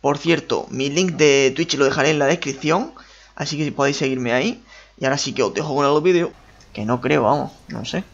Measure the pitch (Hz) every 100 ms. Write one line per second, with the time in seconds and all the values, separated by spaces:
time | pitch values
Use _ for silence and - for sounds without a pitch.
0 | 139 147 165 165 - 90 - 127 139 147
1 | 185 147 151 139 135 131 165 139 139 135
2 | 151 151 139 - 143 135 151 170 311 -
3 | - - - - 147 151 147 - 139 143
4 | 135 131 120 127 190 254 - - - -
5 | 131 143 139 135 107 101 156 139 143 151
6 | 170 175 170 - - - - - 107 123
7 | 131 151 110 143 143 - - 113 110 165
8 | -